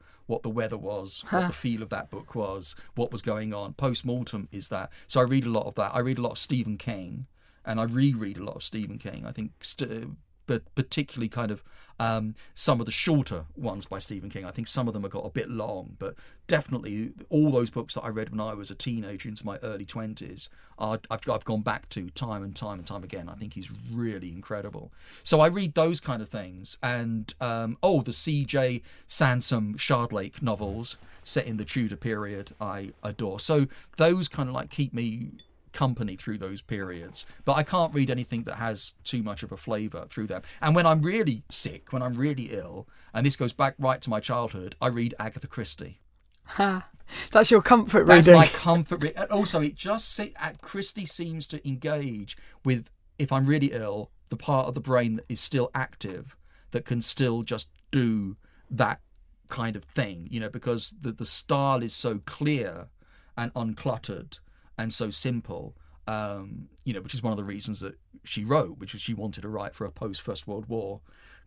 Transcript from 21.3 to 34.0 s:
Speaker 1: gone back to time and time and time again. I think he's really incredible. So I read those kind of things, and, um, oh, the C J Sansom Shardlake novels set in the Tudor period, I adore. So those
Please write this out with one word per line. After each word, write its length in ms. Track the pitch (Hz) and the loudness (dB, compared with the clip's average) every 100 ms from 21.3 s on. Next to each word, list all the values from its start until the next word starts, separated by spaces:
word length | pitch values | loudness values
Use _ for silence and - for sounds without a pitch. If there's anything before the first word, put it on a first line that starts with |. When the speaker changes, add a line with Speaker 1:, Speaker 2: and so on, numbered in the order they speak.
| 110 - | -2 0
Speaker 1:
gone 160 | 110 | -2
back 260 | 107 131 - | 0 -4 -6
to 200 | 107 90 | -8 -8
time 320 | - 117 104 | -6 -6 -6
and 140 | 101 101 | -8 -8
time 240 | 107 95 | -8 -10
and 80 | 82 | -10
time 160 | - | -12
again. 260 | 92 95 82 | -10 -10 -12
I 60 | 101 | -12
think 180 | 107 | -10
he's 160 | 98 92 107 117 | -10 -12 -12 -8
really 400 | 117 113 98 90 | -4 -4 -4 -8
incredible. 600 | 85 - 104 98 101 - - - - | -12 -8 -8 -8 -12 -16 -18 -20 -8
So 160 | - 156 | 4 6
I 60 | 160 | 6
read 280 | 190 180 160 | 4 0 2
those 240 | 160 170 | 2 2
kind 220 | - 117 | -4 -6
of 80 | 104 | -6
things, 480 | 107 90 92 107 - | -10 -10 -12 -14 -6
and, 500 | 123 123 117 113 110 - | -4 -2 -2 -4 -6 -6
um, 360 | 123 113 113 - | -4 -2 -4 0
oh, 180 | 190 156 | 2 4
the 120 | 123 | 2
C 300 | - 165 147 131 | -2 0 0 0
J 360 | 139 127 120 - - - | 2 2 0 -8 -18 -2
Sansom 680 | - 139 123 - 117 104 107 | 2 4 4 2 0 0 -2
Shardlake 680 | - 123 117 104 101 - | 0 0 0 -4 -6 -4
novels 560 | 120 104 101 107 120 - - - | -2 -2 -4 -6 -8 -12 -16 -10
set 240 | - 143 120 | -2 -2 -2
in 120 | 110 | -4
the 80 | 104 | -4
Tudor 320 | 131 110 98 | -2 -2 -2
period, 580 | 117 107 104 101 98 - | -4 -4 -4 -8 -12 -8
I 340 | 104 98 98 - | -8 -8 -12 -10
adore. 360 | 104 104 104 101 | -8 -6 -6 -4
So 280 | - 151 135 - - | 2 4 4 -2 -8
those 300 | - | 4